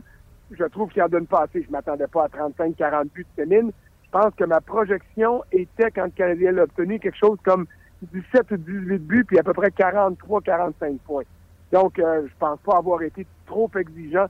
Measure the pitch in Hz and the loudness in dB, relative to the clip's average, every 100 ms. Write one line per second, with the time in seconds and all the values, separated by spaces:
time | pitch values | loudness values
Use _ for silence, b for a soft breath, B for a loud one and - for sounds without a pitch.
0 | - b - - - 170 160 196 208 180 | -4 b -20 -20 -14 -6 -6 -4 -4 0
1 | 170 170 160 180 151 180 - 143 156 147 | 0 0 0 0 0 -4 -6 -8 -6 -6
2 | 143 165 147 143 151 135 165 165 151 147 | -2 -2 -2 -2 -8 -4 -4 -2 -2 -2
3 | 147 175 180 - 151 208 233 - b _ | -4 -8 -12 -6 2 2 2 -4 b _
4 | _ 185 214 - 170 160 - 214 202 190 | _ 0 0 0 0 0 0 -2 -2 -4
5 | - 220 226 247 - 185 180 - 226 202 | -6 -2 0 0 0 -2 -2 -2 -2 -2
6 | 185 - 180 170 185 185 - - 190 220 | -4 -2 0 2 2 2 0 0 -4 -4
7 | 190 - 208 208 190 185 165 b b - | -6 2 2 2 2 2 0 b b -20
8 | 170 180 - 254 - 196 160 196 180 196 | -14 -12 0 0 2 -4 -6 -8 -4 -4
9 | 151 226 220 180 175 175 196 - 185 202 | 0 0 4 2 2 2 0 2 0 2
10 | 196 175 - 208 190 170 175 156 151 139 | 0 -2 -4 -2 0 -2 -2 -4 -8 -8
11 | - 139 - - - - - 185 190 190 | -8 -8 -8 -16 -20 -20 0 2 2 2
12 | 165 156 139 - 156 147 202 180 175 170 | 0 0 -4 -4 -4 -2 0 2 2 -2
13 | 156 190 185 - - 208 226 190 170 160 | -4 -10 -16 -18 -8 -4 -2 -4 -8 -10
14 | 156 175 | -4 -2